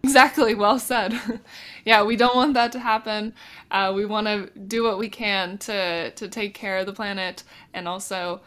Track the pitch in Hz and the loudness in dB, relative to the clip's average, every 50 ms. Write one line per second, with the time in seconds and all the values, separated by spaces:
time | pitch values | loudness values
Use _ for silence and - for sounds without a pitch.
0 | - 262 277 269 269 285 - - 269 220 226 208 208 208 262 254 - - 247 233 | 0 6 6 6 6 6 6 2 4 4 4 4 4 4 4 2 0 -2 0 0
1 | 202 185 226 240 - 214 226 240 - - - - - - - - - 214 226 214 | 0 0 -4 -4 -4 -6 -8 -8 -10 -16 -20 -20 -20 -18 -20 -10 4 6 6 6
2 | 208 214 233 208 240 247 247 254 247 302 277 247 233 240 247 254 240 240 220 220 | 6 4 4 4 4 4 6 4 4 4 4 2 2 0 -2 -4 -2 0 0 0
3 | 220 220 214 214 208 226 226 - - - - - - _ - 190 196 190 190 196 | 0 -4 -4 -4 -4 -6 -10 -12 -20 -20 -20 -20 -10 _ -2 0 0 0 0 -2
4 | 208 208 208 214 214 214 208 202 190 - _ - 196 190 214 226 226 226 208 190 | -2 -2 -2 -2 0 0 -2 -2 -4 -8 _ -18 -10 -4 -2 0 0 0 0 0
5 | 226 220 208 - 233 208 202 190 185 175 190 202 - - 214 202 185 175 170 170 | -4 -6 -6 -6 -4 -2 0 0 -2 -4 -6 -10 -10 -6 -4 -2 -2 -2 -2 -4
6 | 165 117 - - 220 190 202 233 208 202 202 - - 202 190 190 190 196 196 202 | -4 -6 -8 -10 -14 -10 -8 -6 -8 -8 -8 -10 -8 -4 -4 -4 -4 -4 -6 -8
7 | 220 202 202 196 185 180 180 - - _ - - - _ - 175 175 170 180 190 | -8 -8 -6 -6 -6 -6 -8 -10 -18 _ -20 -20 -20 _ -14 -10 -8 -8 -8 -8
8 | 190 - 202 185 175 180 170 185 - | -8 -8 -8 -6 -6 -6 -8 -10 -12